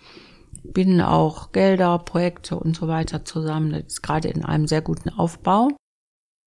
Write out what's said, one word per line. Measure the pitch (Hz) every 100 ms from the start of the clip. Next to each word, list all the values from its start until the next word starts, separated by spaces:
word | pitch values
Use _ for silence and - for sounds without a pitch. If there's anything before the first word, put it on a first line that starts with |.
| - - - - - - -
binden | 185 185 180
auch | - 160 160 156 -
Gelder, | 190 190 190 175 175
Projekte | - 175 175 175 - 170
und | 160
so | 165 160
weiter | 160 156 156
zusammen. | - 160 156 156 156
Das | 151
ist | 160 -
gerade | - 156 -
in | 160
einem | 160 156 151
sehr | 156
guten | 156 160 -
Aufbau. | - 170 - - 196 262 285 _ _ _ _ _ _